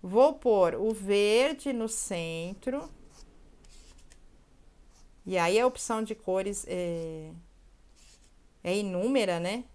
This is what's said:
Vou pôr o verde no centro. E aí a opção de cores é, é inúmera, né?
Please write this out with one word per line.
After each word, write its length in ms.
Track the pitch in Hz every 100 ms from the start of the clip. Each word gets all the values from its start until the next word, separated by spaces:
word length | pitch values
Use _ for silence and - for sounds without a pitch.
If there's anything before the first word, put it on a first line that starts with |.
Vou 320 | 185 202 277
pôr 400 | 294 247 208 175
o 180 | 120 220
verde 800 | 214 196 202 208 220 269 311 277
no 160 | 247 220
centro. 1000 | 220 - 180 165 165 170 196 - 269 170 - - - - - - - - - - - - - - - _ - - _ - - - -
E 140 | - 185
aí 200 | 170 208
a 80 | 247
opção 360 | 247 - 220
de 120 | 220
cores 500 | 220 - 185 190 202 -
é, 640 | 180 175 170 165 160 156 165 170 _ - _ - - - - _ _ - _
é 120 | 175 196
inúmera, 600 | 202 180 214 269 202 170
né? 260 | 175 220 247